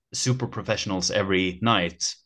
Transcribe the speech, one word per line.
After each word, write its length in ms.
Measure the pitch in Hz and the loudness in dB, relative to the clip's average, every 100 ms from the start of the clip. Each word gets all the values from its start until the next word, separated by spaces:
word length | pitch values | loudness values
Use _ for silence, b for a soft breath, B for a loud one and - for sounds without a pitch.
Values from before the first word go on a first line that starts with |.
| _ | _
super 320 | - - 127 120 | -4 -2 0 -2
professionals 640 | - 95 107 - 95 - | -4 -2 -2 -2 -2 0
every 480 | - 95 95 92 90 | 0 2 2 2 2
night 500 | 113 110 87 87 - - | 2 4 2 -2 -8 -8